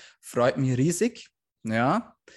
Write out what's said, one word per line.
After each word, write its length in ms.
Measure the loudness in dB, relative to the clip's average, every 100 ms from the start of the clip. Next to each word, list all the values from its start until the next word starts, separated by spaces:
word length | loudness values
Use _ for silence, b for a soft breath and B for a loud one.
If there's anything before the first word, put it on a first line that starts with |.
| B B
Freut 360 | -6 0 2 2
mich 220 | 0 0
riesig. 520 | 0 0 -2 -4 -18 _ _ _
Ja, 520 | -4 0 0 0 -4 _ B